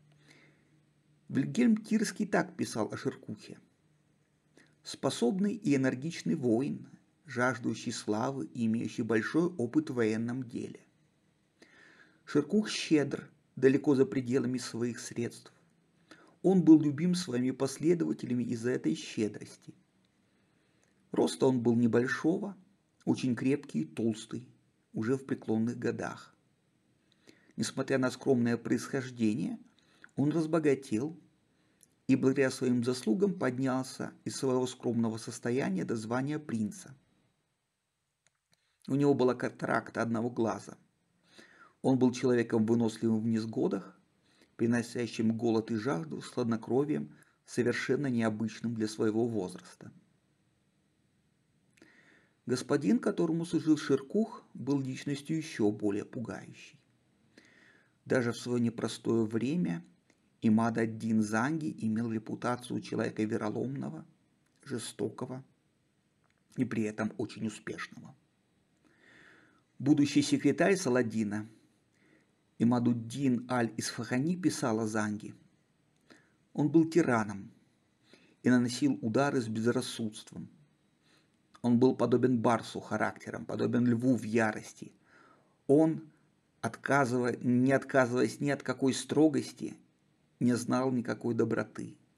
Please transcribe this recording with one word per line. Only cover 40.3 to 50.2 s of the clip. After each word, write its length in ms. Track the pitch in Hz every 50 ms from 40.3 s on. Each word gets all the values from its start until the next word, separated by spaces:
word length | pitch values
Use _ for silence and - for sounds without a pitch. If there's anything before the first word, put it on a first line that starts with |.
глаза. 440 | 120 - 113 107 98 101 - - - - _ _ _ _ _ _ _ _ _ _ _ - - - - - - - _ _ -
Он 160 | 131 135 123
был 120 | 127 123
человеком 540 | 123 - - 127 123 120 117 120 120 113 110
выносливым 560 | 110 120 117 117 110 107 - 117 113 110 110
в 60 | 110
невзгодах, 720 | 117 113 110 110 113 110 123 143 185 - 95 - - - _ _ _ _ _ _ _ _ _ _ _ _
переносящим 800 | - 117 117 120 120 110 - - 123 120 110 - - 113 110 113
голод 320 | 110 117 117 110 110 107 -
и 60 | 117
жажду 440 | 107 107 135 156 165 160 151 139 127
с 100 | 135 -
хладнокровием, 880 | - 123 123 113 113 110 - - 113 135 147 147 151 - - - - - - _ _ _ _
совершенно 640 | - - 123 120 120 113 - - - 127 143 143
необычным 640 | 135 123 117 113 110 107 107 113 110 - - - 117 117
для 140 | 110 110
своего 400 | 107 - - 117 110 104 113 120
возраста. 640 | 120 113 104 90 90 90 - - - - - - - - - _ _ _ _